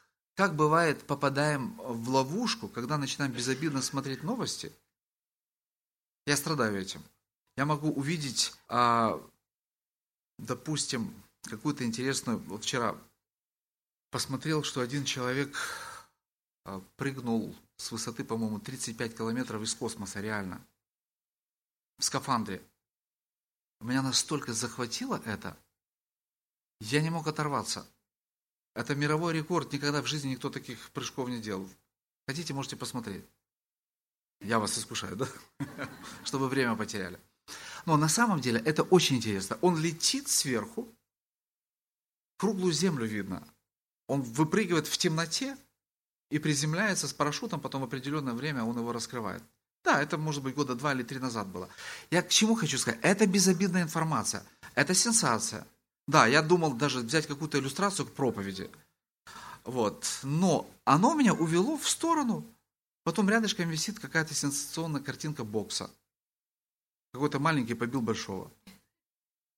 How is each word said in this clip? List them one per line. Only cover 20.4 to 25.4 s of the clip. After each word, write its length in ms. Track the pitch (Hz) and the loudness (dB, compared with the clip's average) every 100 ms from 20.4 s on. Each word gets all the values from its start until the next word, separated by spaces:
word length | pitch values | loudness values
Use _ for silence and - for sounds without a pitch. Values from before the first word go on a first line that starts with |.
| 98 90 - _ _ _ _ _ _ _ _ _ _ _ _ _ | -6 -10 -16 _ _ _ _ _ _ _ _ _ _ _ _ _
в 60 | |
скафандре. 580 | - 135 135 123 101 90 - _ _ _ _ _ _ _ _ _ _ _ | -2 -2 0 0 0 -8 -12 _ _ _ _ _ _ _ _ _ _ _
Меня 220 | 110 131 | -2 0
настолько 500 | 135 123 - 147 - | 2 0 0 -2 -2
захватило 680 | 110 120 - 120 - 262 196 117 | -4 -4 -4 -6 -6 -4 -4 -4
это, 320 | 101 | -6